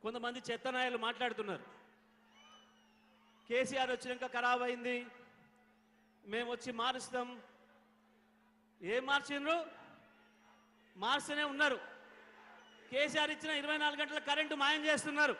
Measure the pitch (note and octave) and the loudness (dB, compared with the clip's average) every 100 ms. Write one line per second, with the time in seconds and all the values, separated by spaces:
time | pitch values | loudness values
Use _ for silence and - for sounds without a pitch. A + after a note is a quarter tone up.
0 | G#3+ A#3 A#3+ A#3+ A#3+ A#3 C4 B3+ B3+ A#3+ | -6 -4 -6 -6 -6 -4 -2 0 0 0
1 | A3 A3+ B3 A3 G#3 F3 - - - _ | -2 0 -2 0 -4 -4 -8 -20 -20 _
2 | _ _ _ - - - - _ _ _ | _ _ _ -20 -20 -20 -20 _ _ _
3 | _ _ _ _ - A#3+ B3+ C4+ B3+ B3 | _ _ _ _ 0 2 2 2 0 0
4 | B3+ B3 B3+ B3 B3 B3 B3 B3 A#3+ B3 | -4 -6 -4 0 4 4 2 -2 -2 -2
5 | A#3+ - - - - _ _ _ _ _ | -4 -16 -20 -20 -20 _ _ _ _ _
6 | _ _ G3+ A3 A#3+ A#3+ B3+ A#3 A#3+ B3+ | _ _ -6 -4 -2 -4 -6 -2 0 0
7 | - B3+ B3 A#3+ - - - - _ _ | -2 -4 -4 -8 -18 -20 -20 -20 _ _
8 | _ _ _ _ _ _ _ _ F3 A#3 | _ _ _ _ _ _ _ _ -2 -2
9 | C4 C#4+ C#4+ C#4+ D4 E4+ D#4 - - - | 2 0 2 -2 2 0 0 -12 -20 -20
10 | - - - _ - - _ _ _ F#3 | -20 -20 -20 _ -20 -20 _ _ _ -4
11 | G#3 C#4+ C#4+ D4 D4 C#4 D4 A#3+ - - | 2 2 0 0 0 4 2 2 -4 -16
12 | - - - - - - - - - B3+ | -20 -20 -20 -20 -20 -20 -20 -20 -4 0
13 | D4 D4+ D4+ D4+ D#4 D4+ D4 D4+ D4+ D4 | 2 2 2 0 -2 -2 0 2 2 0
14 | D4 D4+ C#4+ D4 D4+ D4 C#4 D4+ D4+ D4 | -2 -2 0 0 0 2 4 4 4 2
15 | D4+ D4 D4 | 2 2 2